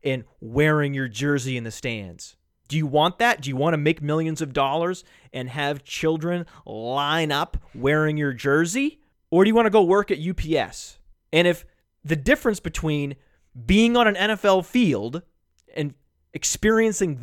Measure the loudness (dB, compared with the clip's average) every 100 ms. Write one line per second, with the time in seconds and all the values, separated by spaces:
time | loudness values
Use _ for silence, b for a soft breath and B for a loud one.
0 | -4 -4 -8 _ -4 0 2 2 0 -2
1 | -6 -2 0 0 -2 -6 -8 -8 -8 -8
2 | -10 -16 -20 _ _ _ _ -4 0 2
3 | 2 2 0 0 -4 -2 0 0 -2 -2
4 | -2 -2 -2 -6 -6 -2 -2 0 -2 -4
5 | b b b -12 -10 -4 -4 -4 -10 -4
6 | -2 0 -2 -4 -6 B -14 -10 -4 -2
7 | 0 0 0 -2 -2 -6 -10 -4 0 2
8 | 2 0 -2 -2 2 2 2 0 -2 -6
9 | _ _ _ 4 6 4 4 4 4 2
10 | 0 -4 -4 -6 -2 -2 -2 -8 -18 -20
11 | -20 _ _ 2 4 2 -6 _ _ _
12 | -4 -2 2 2 2 -2 -6 -6 -4 -2
13 | -4 -10 _ _ _ -10 2 6 6 4
14 | 2 2 -2 2 4 2 2 2 2 0
15 | -4 -10 -12 _ _ _ _ -8 -8 -8
16 | _ _ _ -8 -6 0 2 4 2 0
17 | -4 -4